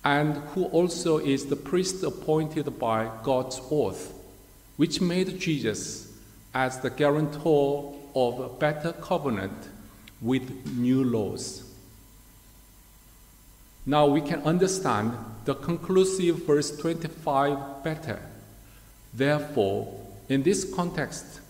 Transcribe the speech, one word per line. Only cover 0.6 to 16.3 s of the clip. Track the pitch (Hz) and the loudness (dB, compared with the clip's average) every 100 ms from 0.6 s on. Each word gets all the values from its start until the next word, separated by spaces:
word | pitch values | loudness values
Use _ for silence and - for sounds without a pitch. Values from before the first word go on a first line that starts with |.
| 180 | 2
also | 160 175 - 170 156 | 4 2 2 2 2
is | 143 135 - | 2 0 0
the | 139 | -4
priest | - 180 185 - | 0 0 0 -2
appointed | 156 - - 156 156 156 143 - | -4 -4 0 2 2 -2 -4 -2
by | 117 110 113 - | 0 0 0 -4
God's | - 127 127 - - | 0 0 0 -8 -2
oath, | 151 107 - - - - - - - - - | 0 0 -2 -12 -14 -18 -20 -20 -20 -20 -2
which | 143 - | 0 2
made | 180 175 185 - | 0 2 -2 -2
Jesus | 170 147 113 98 - - - - - - - 131 | -2 0 0 -2 -6 -10 -14 -20 -20 -20 -6 -2
as | 131 131 | -2 -2
the | 131 | -6
guarantor | 127 147 147 151 - 170 147 139 143 139 - - 135 | 2 2 4 0 0 4 4 4 0 -4 -14 -4 2
of | 123 117 | 2 0
a | 127 | -8
better | - 151 151 170 | 0 0 0 -4
covenant | 170 - 175 143 104 95 - - - - - - - | -6 -2 0 0 -2 -4 -8 -14 -18 -20 -20 -20 -6
with | 113 131 - - 143 127 | 0 0 -2 -10 -6 -2
new | 123 131 | 2 4
laws. | 127 113 95 - - - - - - - - - - - - - - - - - - - - - - - - - 131 | 4 0 -2 -4 -8 -12 -16 -20 -20 -20 -20 -20 -20 -20 -20 -20 -20 -20 -20 -20 -20 -20 -20 -20 -20 -20 -20 -10 0
Now | 147 147 | 6 6
we | 143 | 4
can | - 165 | 2 0
understand | 151 175 190 - 139 107 110 120 - - - | 2 4 4 2 0 2 0 -4 -10 -8 -4
the | |
conclusive | 135 - 170 - 185 190 - 175 | -4 -2 -4 2 4 4 2 2